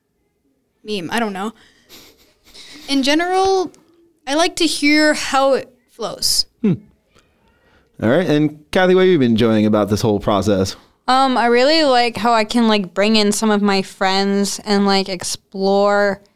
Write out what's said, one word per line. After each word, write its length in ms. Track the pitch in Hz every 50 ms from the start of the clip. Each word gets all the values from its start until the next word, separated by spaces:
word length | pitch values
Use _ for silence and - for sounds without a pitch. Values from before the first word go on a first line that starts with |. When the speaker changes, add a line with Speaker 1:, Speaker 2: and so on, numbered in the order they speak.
| _ _ _ _ _ _ _ _ _ _ _ _ _ _ _ _ -
Speaker 1:
meme. 260 | 214 214 196 170 -
I 80 | 190 233
don't 140 | 233 208 196
know. 200 | 180 196 226 - _ _ _ _ _ _ _ - - - - _ _ _ _ _ _ _ - - - - - - 294 - 285
In 140 | 277 277 254
general, 680 | 269 294 320 349 359 370 381 381 392 381 381 359 - - _ _ _ _ _ _ _ _ _ _ 247
I 60 | 277
like 220 | 311 349 359 359 -
to 80 | 349
hear 480 | 302 - - 294 294 302 302 302 302 294
how 400 | - - - - 269 269 269 269
it 180 | 226 - - _ _ _ _
flows. 580 | _ - 214 175 - - - - - - - - _ _
Speaker 2:
Hmm. 120 | - 208 160 - - _ _ _ _ _ _ _ _ _ _ _ _ _ _ _ _ _ _ _ _ _ _ -
All 80 | 101 110
right. 180 | 131 170 190 156
And 380 | 151 151 151 147 151 - - _
Kathy, 240 | - 190 185 185 185
what 60 | 185
have 80 | 185 190
you 100 | 180 151
been 120 | 131 117
enjoying 360 | 113 104 120 113 110 107 107 107
about 220 | 107 107 104 98
this 120 | 107 98
whole 180 | - 110 104 98
process? 560 | - 113 107 98 90 107 101 95 95 95 - - - _ _ _ _ -
Speaker 3:
Um, 300 | 254 262 269 262 254 220
I 80 | 233
really 380 | 240 240 240 254 285 320 330 311
like 340 | 277 254 240 240 240 233 -
how 160 | 202 240 233
I 100 | 220 214
can, 240 | 220 - 247 233 220
like, 260 | 214 214 190 170 -
bring 220 | 196 202 214 220
in 160 | 214 208 202
some 200 | 208 - 220 220
of 100 | 208 202
my 220 | 202 202 196 196 190
friends 760 | - - - 202 190 190 196 196 196 196 202 202 190 - - -
and, 220 | 214 202 202 202 196
like, 200 | 196 190 190 190
explore 1160 | 190 175 - - - - _ _ - 196 190 196 196 202 202 202 202 202 202 202 190 196 - _ _